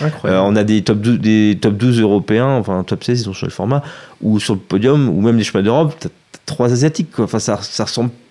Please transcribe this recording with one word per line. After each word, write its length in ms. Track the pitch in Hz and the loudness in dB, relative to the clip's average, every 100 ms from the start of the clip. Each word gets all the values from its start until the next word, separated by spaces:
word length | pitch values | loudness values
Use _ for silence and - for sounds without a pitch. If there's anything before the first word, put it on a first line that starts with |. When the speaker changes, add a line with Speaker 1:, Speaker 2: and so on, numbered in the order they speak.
Speaker 1:
Incroyable. 420 | 151 151 - 92 | -6 -4 -2 2
Speaker 2:
Euh, 80 | 98 | 2
on 60 | 107 | 2
a 80 | |
des 180 | 104 107 | 2 2
top 160 | 95 107 | 2 0
douze, 220 | 113 117 | 2 2
des 360 | 107 107 107 95 | 2 4 4 2
top 140 | 110 101 | 0 2
douze 240 | 123 117 | 2 2
européens, 560 | 107 202 - 113 135 131 | 4 2 2 0 2 0
enfin 240 | 101 92 | -2 -4
top 200 | 90 101 | -4 -6
seize, 160 | - 123 | -2 -2
ils 60 | 101 | -4
ont 40 | |
changé 140 | 92 92 | -6 -8
le 60 | |
format, 320 | - 101 143 - - - - | -6 -2 -2 -4 -16 -20 -6
ou 200 | 110 107 | 0 0
sur 140 | - | 0
le 60 | 98 | -4
podium, 480 | - 95 123 147 131 | -2 0 2 2 2
ou 100 | 90 | 2
même 160 | 110 117 | 2 2
des 60 | |
championnats 220 | 104 101 101 | 0 0 2
d'Europe, 280 | 131 160 - | 2 0 -4
t'as, 80 | - | -14
t'as 300 | _ _ - | _ _ -20
trois 280 | - 147 123 | -12 -2 0
Asiatiques, 400 | 123 151 151 156 | 2 0 0 -6
quoi. 140 | - 104 | -2 -2
Enfin, 120 | 110 | -2
ça, 220 | - 101 | -2 -4
ça 220 | 104 - | -6 -6
ressemble 260 | 131 - 120 - _ | -6 -4 -4 -6 _